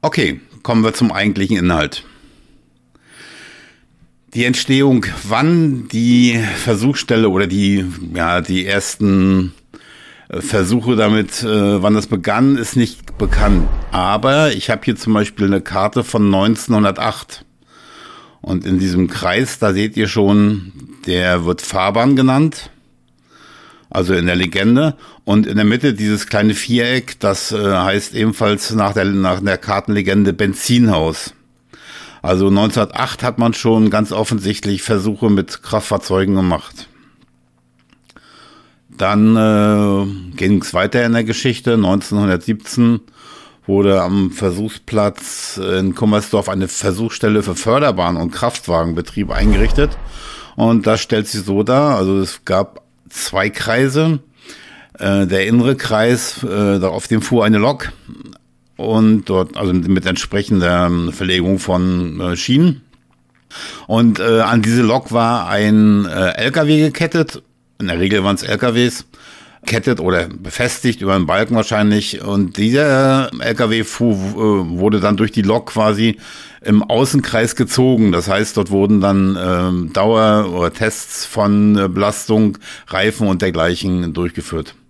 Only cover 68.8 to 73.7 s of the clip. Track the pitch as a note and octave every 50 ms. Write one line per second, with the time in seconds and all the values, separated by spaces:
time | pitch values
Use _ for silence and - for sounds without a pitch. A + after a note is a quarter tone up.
68.8 | A#2+ B2 A#2+ - - _ _ - - - - - - - - _ - - - A#2
69.8 | - - B2 - D#2+ F2+ F2+ F2 F2 F2 - - F2+ - - - A#2+ B2 - -
70.8 | - B2+ A2+ - G2 G2 F#2+ F#2+ F2+ D#2+ F2 G2 A2 A2 A#2+ A2+ G#2+ - - G#2+
71.8 | G#2 G#2 G#2 G#2 G2+ - - - - G2+ G2+ G2+ G2+ F2+ - G2 G2+ A2 A#2+ C#3
72.8 | D3+ D3 C#3 C3 C3+ C3+ C3+ C3+ C3 - - - - A#2 A2+ - B2 A2